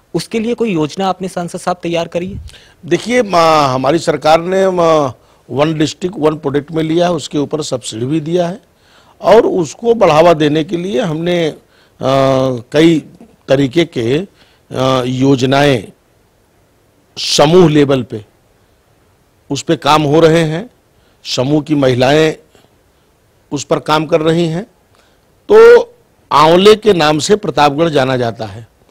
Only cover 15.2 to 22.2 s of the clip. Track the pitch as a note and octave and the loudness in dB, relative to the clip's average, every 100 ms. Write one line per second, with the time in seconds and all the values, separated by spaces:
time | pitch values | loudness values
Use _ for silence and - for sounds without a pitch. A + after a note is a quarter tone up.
15.2 | C3+ C3+ C3 C#3 C#3+ B2 F#2 - _ _ | 0 2 2 2 2 0 -4 -18 _ _
16.2 | _ _ _ _ _ _ _ _ _ - | _ _ _ _ _ _ _ _ _ -14
17.2 | - - D3 F3+ E3 D3+ C#3 C3+ A2 A2 | -4 0 4 4 4 4 2 0 -4 -12
18.2 | - _ _ _ _ _ _ _ _ _ | -16 _ _ _ _ _ _ _ _ _
19.2 | _ _ - C#3+ - E3 C#3 D#3 D3 D#3 | _ _ -12 -8 -4 -2 2 2 2 4
20.2 | D#3+ E3 D#3+ D#3 A#3+ _ _ _ _ _ | 4 2 0 -4 -10 _ _ _ _ _
21.2 | - - B2+ D3+ C#3+ D3 C3 B2 B2+ D3+ | -10 -4 -2 -2 0 0 0 2 2 2